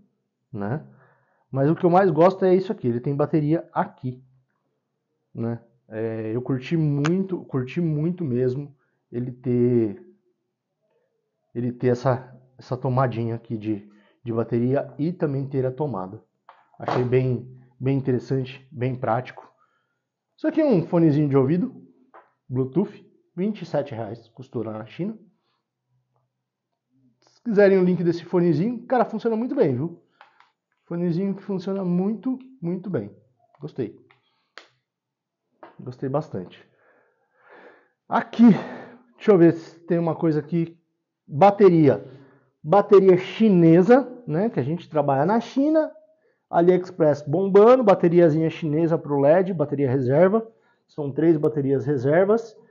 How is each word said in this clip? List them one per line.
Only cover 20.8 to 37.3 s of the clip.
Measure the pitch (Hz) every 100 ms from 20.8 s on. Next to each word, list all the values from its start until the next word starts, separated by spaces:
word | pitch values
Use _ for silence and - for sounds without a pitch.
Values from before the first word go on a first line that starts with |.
| 156
fonezinho | 175 165 143 147
de | 135
ouvido, | 131 175 247 - - _ _ - _ _ -
Bluetooth, | 127 131 170 202 - - _ _ 165
vinte | 196 208
e | 170
sete | 147 135
reais, | 110 110 120 -
costura | - 127 120 110
na | 107 110
China. | - 190 220 _ _ _ _ _ _ _ _ _ _ _ _ _ _ _ _ _ _ 247 _
Se | _ _
quiserem | 240 202 202 190
o |
link | 180 180
desse | 175 170
fonezinho, | - 180 175 147 208 240 -
cara, | 254
funciona | 202 220 233 220
muito | 254
bem, | 285 180 123
viu? | 165 - _ _ - _ _ _ _ _ _
Fonezinho | 175 175 165 196 196
que |
funciona | - 190 180 196
muito, | 180 175 190 220 262 254 - -
muito | 165 180 214
bem. | 151 98 - _ _ _ _
Gostei. | 147 - 104 - _ _ _ _ _ - - _ _ _ _ _ _ _ _ _ - -
Gostei | 123 123 139
bastante. | 143 156 104 87 - _ _ _ _ _ _ _